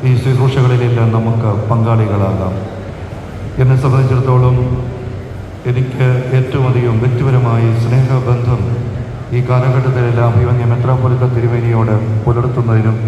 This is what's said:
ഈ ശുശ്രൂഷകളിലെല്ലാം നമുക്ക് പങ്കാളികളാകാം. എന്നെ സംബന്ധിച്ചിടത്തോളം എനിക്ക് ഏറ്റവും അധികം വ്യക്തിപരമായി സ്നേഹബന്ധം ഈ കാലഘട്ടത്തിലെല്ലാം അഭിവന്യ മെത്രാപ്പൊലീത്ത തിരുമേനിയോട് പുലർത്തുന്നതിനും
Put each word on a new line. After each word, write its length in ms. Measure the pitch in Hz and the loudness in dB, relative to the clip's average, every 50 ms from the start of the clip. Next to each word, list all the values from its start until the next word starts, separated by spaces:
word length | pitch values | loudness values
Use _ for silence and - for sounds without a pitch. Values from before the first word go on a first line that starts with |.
| - 131 | 2 2
ഈ 20 | 127 117 - | 2 2 2
ശുശ്രൂഷകളിലെല്ലാം 840 | 135 131 117 - 131 127 135 127 123 123 120 120 120 117 113 113 110 110 | 0 0 2 2 2 2 2 2 2 2 2 2 2 2 2 2 2 2
നമുക്ക് 340 | 113 110 113 110 110 110 107 101 98 104 107 | 2 0 0 0 0 0 0 0 -2 -2 0
പങ്കാളികളാകാം. 840 | 110 113 110 113 117 110 110 101 101 101 98 95 92 90 92 92 92 - - - - - - - - - - - - - - - - - - - - - 131 | 0 0 2 2 2 2 2 0 0 -2 -2 -2 -2 -2 -4 -4 -4 -6 -8 -10 -10 -10 -12 -12 -12 -12 -12 -12 -12 -12 -12 -12 -12 -12 -10 -10 -2 0 2
എന്നെ 140 | 123 135 131 135 | 2 4 2 2
സംബന്ധിച്ചിടത്തോളം 760 | 139 131 135 131 127 131 123 123 131 127 127 127 127 127 127 123 127 127 - - - - - - - - - - - - - - - - - - 123 | 2 2 2 2 2 2 0 2 2 2 4 4 4 2 2 0 0 -2 -4 -4 -6 -8 -8 -10 -10 -10 -10 -12 -12 -12 -12 -12 -12 -12 -8 -4 -2
എനിക്ക് 360 | 123 127 131 127 - - 131 127 127 123 127 - 131 131 | -2 0 -2 -2 -2 0 0 2 2 0 -2 0 0 0
ഏറ്റവും 280 | 131 - - 143 131 127 | 0 0 0 -2 0 0
അധികം 240 | 117 123 120 120 113 110 117 | 0 0 0 0 0 2 0
വ്യക്തിപരമായി 680 | 131 127 117 - 139 127 123 123 117 117 113 113 113 113 117 117 | 0 0 0 0 2 2 2 2 2 2 2 2 2 2 0 0
സ്നേഹബന്ധം 760 | 117 120 131 131 123 135 131 120 - 123 117 120 - 123 110 95 85 117 - - 107 101 - - - - - - - 123 | 2 2 2 2 2 2 0 0 0 -2 0 0 0 0 0 0 -2 -2 -4 -4 -6 -6 -6 -8 -8 -10 -12 -8 -6 -4
ഈ 40 | 123 123 - | -2 0 0
കാലഘട്ടത്തിലെല്ലാം 800 | 127 127 131 135 127 135 127 131 127 127 123 120 117 117 120 117 113 | 0 2 2 2 2 2 0 0 0 0 0 0 0 2 2 2 2
അഭിവന്യ 300 | - 127 123 123 123 117 117 | 2 2 2 2 0 2 0
മെത്രാപ്പൊലീത്ത 540 | 120 127 123 131 131 127 123 127 123 123 127 123 123 | 0 0 0 0 0 0 2 0 0 2 0 0 0
തിരുമേനിയോട് 600 | 120 117 117 117 120 117 117 117 113 110 110 107 107 - - - 110 - | 0 0 0 0 0 0 0 0 2 2 2 0 0 0 -2 -2 -2 0
പുലർത്തുന്നതിനും 720 | - 117 120 117 127 - - 120 117 110 110 107 110 113 113 - | 0 0 0 0 -2 -2 -2 0 0 2 2 2 2 0 0 -2